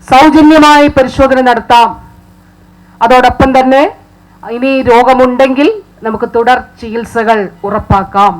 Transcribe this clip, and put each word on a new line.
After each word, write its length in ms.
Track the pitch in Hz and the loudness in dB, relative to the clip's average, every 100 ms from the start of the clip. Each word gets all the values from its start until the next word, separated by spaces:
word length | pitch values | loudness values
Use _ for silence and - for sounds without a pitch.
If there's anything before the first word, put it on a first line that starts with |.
| - | 0
സൗജന്യമായി 760 | 262 311 294 302 311 302 294 294 277 | 2 4 4 4 4 4 4 2 0
പരിശോധന 420 | 254 - 269 262 254 | -2 0 0 0 0
നടത്താം. 400 | 233 220 240 233 - - - _ _ _ _ _ _ _ _ | -2 0 0 0 -4 -20 -20 _ _ _ _ _ _ _ _
അതോടൊപ്പം 460 | 226 254 247 233 262 262 | 0 2 2 0 0 0
തന്നെ 240 | 262 269 339 - _ _ _ _ 208 233 | 0 0 -2 -6 _ _ _ _ -14 -6
ഇനി 140 | 262 269 247 | -4 -2 0
രോഗമുണ്ടെങ്കിൽ 800 | 233 247 254 254 247 269 262 302 427 - _ 220 | 2 2 2 0 0 -2 0 -2 -2 -12 _ -10
നമുക്ക് 220 | 220 233 | -8 -6
തുടർ 240 | 233 233 254 - _ | -2 -2 -2 -6 _
ചികിത്സകൾ 580 | 233 226 226 233 214 220 185 - 202 | -12 -10 -8 -6 -2 -4 -4 -10 -8
ഉറപ്പാക്കാം 720 | 208 - 196 190 202 202 | -8 -4 -4 -2 -2 -2